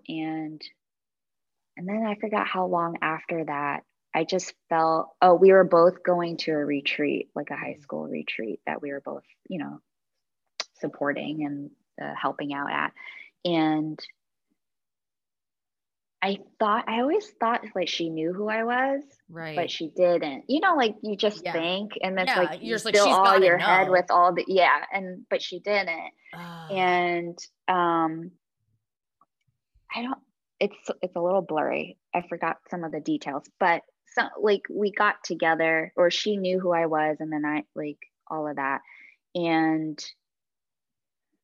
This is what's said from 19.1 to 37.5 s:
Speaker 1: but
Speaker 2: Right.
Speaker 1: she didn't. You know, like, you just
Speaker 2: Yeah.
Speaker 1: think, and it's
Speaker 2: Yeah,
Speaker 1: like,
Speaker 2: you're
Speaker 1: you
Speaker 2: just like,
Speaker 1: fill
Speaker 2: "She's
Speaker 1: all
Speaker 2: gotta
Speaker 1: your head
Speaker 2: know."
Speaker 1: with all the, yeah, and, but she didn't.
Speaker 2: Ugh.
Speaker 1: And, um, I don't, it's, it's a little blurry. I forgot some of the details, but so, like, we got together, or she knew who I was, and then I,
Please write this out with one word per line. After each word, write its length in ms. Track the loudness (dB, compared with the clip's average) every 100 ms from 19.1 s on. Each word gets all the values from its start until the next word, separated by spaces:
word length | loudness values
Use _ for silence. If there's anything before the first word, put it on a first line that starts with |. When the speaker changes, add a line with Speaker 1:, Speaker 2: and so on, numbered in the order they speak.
| _
Speaker 1:
but 120 | -20 -14
Speaker 2:
Right. 360 | -8 -4 -4
Speaker 1:
she 180 | -6 -8
didn't. 560 | 2 2 2 -2 -8 -4
You 100 | 0
know, 160 | 2 2
like, 200 | 0 -2
you 140 | -8 -2
just 300 | -2 -2 -4
Speaker 2:
Yeah. 80 |
Speaker 1:
think, 400 | -4 -2 -4 -6 -6
and 180 | -4 -2
it's 80 | 0
Speaker 2:
Yeah, 140 | 2
Speaker 1:
like, 140 | 0 -2
Speaker 2:
you're 80 |
Speaker 1:
you 120 | -6 -4
Speaker 2:
just 100 | 2
like, 100 | 4
Speaker 1:
fill 100 | 6
Speaker 2:
"She's 100 | 6
Speaker 1:
all 80 |
Speaker 2:
gotta 220 | 6 6 6
Speaker 1:
your 120 | 4
head 300 | 4 4 4
Speaker 2:
know." 40 |
Speaker 1:
with 200 | 2 4
all 220 | 4 4
the, 100 | 4 2
yeah, 380 | 4 4 4 0
and, 340 | -8 -8 -12 -6
but 120 | -6
she 180 | -6 -8
didn't. 540 | -2 -2 -2 -6 -10 -18 _
Speaker 2:
Ugh. 380 | -18 -16 -14 -6 0
Speaker 1:
And, 600 | 2 2 2 0 -4 -10 -18 _ -2
um, 600 | 2 2 2 0 -2 -10 -16 _ _ _ _ _ _ _ _ _ _ _ _ _ _ -12
I 80 | -8
don't, 180 | -6 -8 _ _ _ -4
it's, 300 | -4 -4 -12 -8
it's 140 | -6 -2
a 60 |
little 200 | 0 0
blurry. 560 | 0 -2 0 -2 -6 -14 _
I 80 | -6 -6
forgot 300 | -6 -4 -6 _
some 140 | -10
of 80 | -8
the 80 | -6
details, 500 | -4 -4 -4 -8 -10 0
but 240 | 2 2 -2 _ _
so, 180 | -4 -4 0
like, 240 | 2 2 -2
we 220 | -4 -2
got 320 | 0 0 0
together, 720 | -6 -2 2 2 2 2 0 2
or 140 | 2
she 260 | 2 -2 -2
knew 220 | 0 0
who 120 | 0
I 140 | 0 0
was, 300 | 0 0 -2
and 120 | -4
then 140 | -4
I, 180 | -2